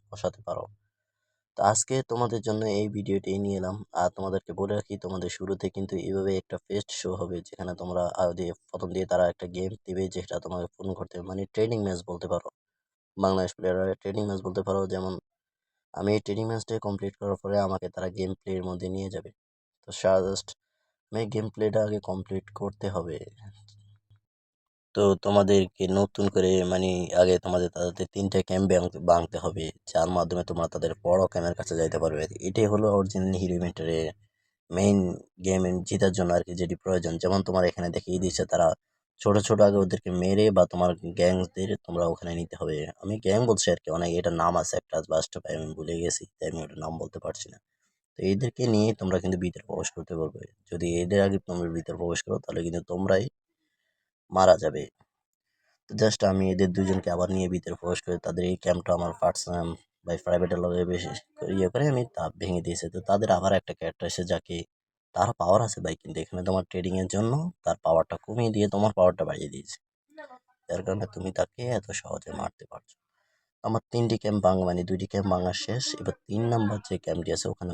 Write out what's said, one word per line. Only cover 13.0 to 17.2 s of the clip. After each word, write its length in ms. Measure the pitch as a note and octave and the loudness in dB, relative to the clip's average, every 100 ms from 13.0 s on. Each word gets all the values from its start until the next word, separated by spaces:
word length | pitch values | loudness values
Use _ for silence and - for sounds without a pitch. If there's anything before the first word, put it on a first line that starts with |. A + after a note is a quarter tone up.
| _ - | _ -2
বাংলাদেশ 360 | F#2+ F#2+ F2+ | 0 2 0
প্লেয়াররা 400 | - F2+ F2+ F#2+ | -2 -2 0 0
ট্রেনিং 300 | G2 G2 G2 G#2 | -2 -4 -4 -4
ম্যাচ 140 | G2 F#2+ | -4 -4
বলতে 160 | F#2 | -4
পারো। 180 | F#2+ G2 F#2+ | -2 -2 -2
যেমন 260 | F#2 F#2 F2+ - _ _ _ _ _ _ | -4 -4 -8 -12 _ _ _ _ _ _
আমি 160 | - G2 | -4 0
এই 80 | G#2+ | 2
ট্রেনিং 240 | - G2+ A2+ | 0 -4 -2
ম্যাচটা 240 | A2+ - A2 | -4 -4 -6
কমপ্লিট 360 | G#2 G2 G2 - | -4 -4 -6 -6